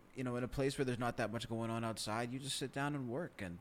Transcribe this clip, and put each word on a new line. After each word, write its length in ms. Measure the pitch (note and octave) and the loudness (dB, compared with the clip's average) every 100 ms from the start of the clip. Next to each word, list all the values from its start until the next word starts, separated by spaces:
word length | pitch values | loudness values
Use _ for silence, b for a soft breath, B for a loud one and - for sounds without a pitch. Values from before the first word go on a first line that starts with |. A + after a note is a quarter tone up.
| - - | -12 -4
you 100 | B2+ | 0
know, 100 | B2 | 0
in 80 | |
a 40 | B2 | 0
place 280 | - C3+ C#3+ | 2 2 4
where 60 | |
there's 160 | B2+ A#2+ | 2 2
not 160 | A#2+ B2 | 2 2
that 160 | G#2+ | 0
much 160 | A2+ - | 0 -2
going 220 | A2+ A2+ | 0 0
on 160 | A2+ A2+ | 0 0
outside, 480 | G2+ - A2 A#2+ | 0 0 0 0
you 60 | C3 | -2
just 180 | C3+ - | -2 -2
sit 160 | C3+ | -2
down 220 | C#3 C#3+ C#3+ | 0 0 0
and 120 | B2 | 0
work, 340 | C3 F3 - | -2 -4 -4
and 180 | F#2 F2 | -6 -6